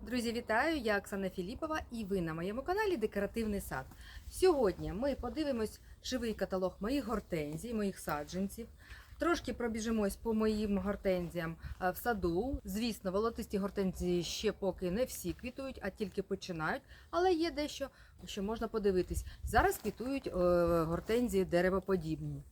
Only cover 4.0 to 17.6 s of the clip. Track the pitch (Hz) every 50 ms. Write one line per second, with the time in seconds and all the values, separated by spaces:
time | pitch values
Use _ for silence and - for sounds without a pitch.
4 | - - - - - - - - - 370 339 277 247 190 170 - 156 151 160 190
5 | 247 285 254 - - 240 220 294 311 285 262 233 220 214 - - - - - -
6 | - - 254 254 233 233 208 - 196 185 - 185 190 180 180 - 196 214 269 285
7 | 233 202 240 202 - - - 160 151 147 151 160 175 240 240 214 208 196 185 -
8 | - - 156 147 147 147 156 180 196 196 - - 233 - - - - - - -
9 | - - - - 294 330 349 294 - - 247 - 240 233 220 226 214 233 226 220
10 | 208 196 202 - - 226 226 220 220 220 220 208 214 208 202 190 185 202 202 196
11 | - 196 185 180 175 165 165 175 165 160 165 - - - - - 185 180 180 -
12 | - 247 240 202 180 175 165 175 226 269 285 269 - 208 185 214 233 240 208 -
13 | - 190 175 202 220 233 233 - 214 - - 196 196 202 - - 196 190 - -
14 | 180 180 180 175 165 - - - - 208 190 - - 190 175 - 190 180 175 220
15 | 254 247 - - - 180 160 - - 247 247 - 269 269 247 - - 202 185 -
16 | 220 185 - - 190 - 196 185 - - 175 160 156 165 202 277 - - - -
17 | - - - 339 359 381 370 311 330 339 269 277